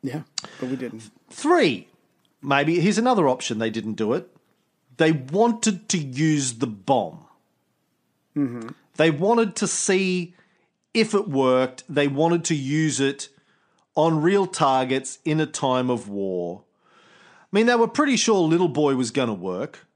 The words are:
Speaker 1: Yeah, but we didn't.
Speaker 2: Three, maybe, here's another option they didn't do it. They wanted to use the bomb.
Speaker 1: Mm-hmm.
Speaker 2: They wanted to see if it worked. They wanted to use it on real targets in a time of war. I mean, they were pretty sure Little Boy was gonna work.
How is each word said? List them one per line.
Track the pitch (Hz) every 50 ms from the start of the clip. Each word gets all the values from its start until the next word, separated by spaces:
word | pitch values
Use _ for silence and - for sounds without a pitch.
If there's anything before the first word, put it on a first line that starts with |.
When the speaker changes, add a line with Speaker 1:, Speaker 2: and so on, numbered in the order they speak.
| -
Speaker 1:
Yeah, | 139 123 156 151 _ _ - - - - -
but | - 127
we | 131
didn't. | 127 127 120 113 113 110 - _ _ _ _
Speaker 2:
Three, | - - - 285 359 349 269 170 123 90 - _ _ _ _ _ _ _ _ _ _ _
maybe, | - 139 139 139 143 147 165 175
here's | 160 202 202 202
another | 226 254 254 214 165 139
option | 127 127 - - 123 107
they | 117 113
didn't | 110 113 101 110 110
do | 98 110 104
it. | 120 180 180 - _ _ _ _ _ _ _ _ _ _ _ _ 131 _
They | 160 160 165
wanted | 147 127 131 147 196 226 233 226 226 - 226 202 175 - _
to | - 180
use | 151 135 127 127 156 160 156 147 135 127 120
the | 113 131 123
bomb. | 107 101 95 - 139 123 101 82 80 82 - _ _ _ _ _ _ _ _ _ _ _ _ _ _ _ _ _ _ _ _ _ _
Speaker 1:
Mm-hmm. | 147 143 127 120 120 113 - - _ _ _ _ -
Speaker 2:
They | 151 165
wanted | 156 143 175 202 233 233 233 202 170
to | - - 180
see | - - - - 196 190 190 185 185 185 175 165 - _ _ _ _ _ _ _ _ _ _ _ _
if | 226 220 220 -
it | 202 - -
worked. | 143 135 135 131 127 127 131 127 127 - - _
They | 143 143 143 143
wanted | 139 135 156 165 170 175 165
to | - 170
use | 147 135 131 147 156 160 156 131 110
it | 139 135 139 139 - - _ _ _ _ _ _ _ _ _ _ _ _ _
on | - 151 165 165 156
real | 147 170 196 202 196 185
targets | 185 - 156 139 131 131 131 127 131 135 135 - - - _
in | 165 151 156
a | 156
time | 151 - - - 135 127 127 127 127
of | 127 117 - 101
war. | 101 101 98 95 92 90 87 85 85 95 _ _ _ _ _ _ _ _ _ _ _ _ _ - - -
I | - _ -
mean, | 196 226 233
they | 247
were | 233 233 -
pretty | - - 302 294 262 202
sure | - - 220 196
Little | 170 156 160 170 180 170
Boy | 131 143 151 143 139
was | 127 127 113
gonna | 113 139 131 117 107
work. | 95 87 95 90 90 123 151 - - - _ _